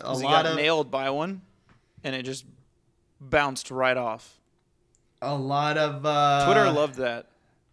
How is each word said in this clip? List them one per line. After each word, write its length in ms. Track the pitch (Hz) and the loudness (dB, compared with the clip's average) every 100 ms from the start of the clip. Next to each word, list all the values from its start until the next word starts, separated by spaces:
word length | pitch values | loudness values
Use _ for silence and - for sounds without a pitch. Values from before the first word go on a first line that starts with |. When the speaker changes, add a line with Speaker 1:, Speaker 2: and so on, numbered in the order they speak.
Speaker 1:
'Cause 180 | 123 131 | -6 -4
he 60 | 135 | 2
Speaker 2:
lot 180 | 156 | 2
Speaker 1:
got 60 | 160 | 2
Speaker 2:
of 60 | 156 | 0
Speaker 1:
nailed 320 | 151 160 135 | 0 0 -2
by 180 | 135 135 | -4 -4
one, 320 | 143 165 196 - _ _ _ _ _ | -4 -4 -8 -14 _ _ _ _ _
and 100 | 147 | -8
it 100 | 131 | -8
just 200 | 127 135 - - _ _ _ _ _ _ | -8 -10 -14 -20 _ _ _ _ _ _
bounced 480 | 135 147 143 131 - | -2 0 0 -2 -8
right 260 | 131 127 127 | 0 0 2
off. 420 | 120 113 - _ _ _ _ _ _ _ _ _ | -2 -6 -12 _ _ _ _ _ _ _ _ _
Speaker 2:
a 120 | 123 | -6
lot 440 | 143 135 143 147 151 | -4 -2 0 0 0
of, 260 | 151 139 | 0 -2
uh, 400 | 151 147 147 143 | -2 2 4 4
Speaker 1:
Twitter 260 | 139 139 - | 4 4 4
loved 260 | 147 151 131 | 2 0 -2
that. 340 | 127 117 - _ _ _ _ | -6 -6 -12 _ _ _ _